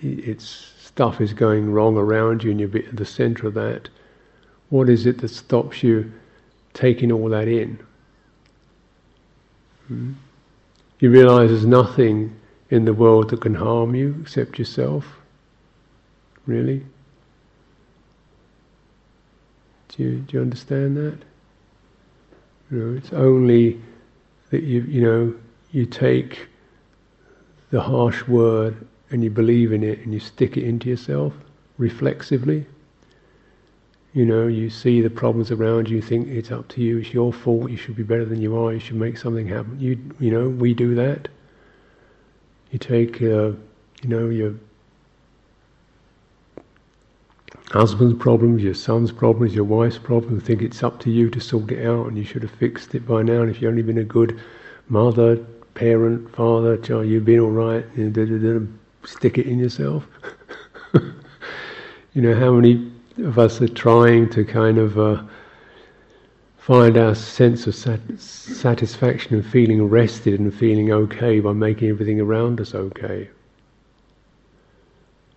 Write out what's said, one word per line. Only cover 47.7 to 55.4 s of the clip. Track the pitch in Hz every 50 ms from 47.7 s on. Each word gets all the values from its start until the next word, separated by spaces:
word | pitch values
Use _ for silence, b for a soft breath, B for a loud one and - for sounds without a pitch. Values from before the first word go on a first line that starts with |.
husband's | - 104 113 110 101 107 123 120 117 120
problems, | - 123 120 104 117 120 117 110 101
your | 95 87
son's | - - - 113 117 117 113 -
problems, | - 120 113 110 110 120 107 98
your | 107 101
wife's | 101 107 113 117 117 117 -
problems, | - - 123 117 117 - 113 95 -
think | - 113 101 113
it's | - - - 127
up | 117 - -
to | - 120
you | 113 117 117 113
to | 117 120
sort | - - 123 110 107 110
it | 123 127 117
out | 117 117 117 117
and | 117 113
you | 104 104
should | - - 123 113
have | 107 -
fixed | - 123 117 - - - - -
it | 127 117
by | 117 113 110 113
now, | 117 117 120 117
and | 113
if | 107 117
you'd | 123 113
only | 117 117 113
been | 113 113 113
a | 110
good | 110 - 117 117 117 117 B B B B B B B B B B B
mother, | 117 104 117 123 107 117 117 117 117 113